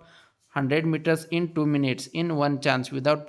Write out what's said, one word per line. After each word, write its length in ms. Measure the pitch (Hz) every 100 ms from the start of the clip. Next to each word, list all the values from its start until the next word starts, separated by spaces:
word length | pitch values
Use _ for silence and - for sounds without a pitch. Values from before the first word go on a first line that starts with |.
| - - _ _ _ -
hundred 260 | 135 147
meters 540 | 165 156 165 160 160 170
in 20 |
two 260 | 170 160 151
minutes 540 | 143 139 123 - 165
in 100 | 170
one 240 | 151 143
chance 440 | 139 139 127 123 135
without 200 | 139 151